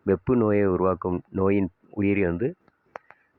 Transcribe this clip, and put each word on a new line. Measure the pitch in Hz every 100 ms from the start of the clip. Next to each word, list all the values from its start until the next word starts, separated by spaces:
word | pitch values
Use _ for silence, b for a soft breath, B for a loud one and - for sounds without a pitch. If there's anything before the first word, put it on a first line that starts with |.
| -
வெப்பு | 95 - 123
நோயை | 107 104 98
உருவாக்கும் | 90 92 90 92 90 -
நோயின் | 95 95 101 92 - _
உயிரி | - 101 101 90
வந்து | 85 127 180 _ _ _ B B B B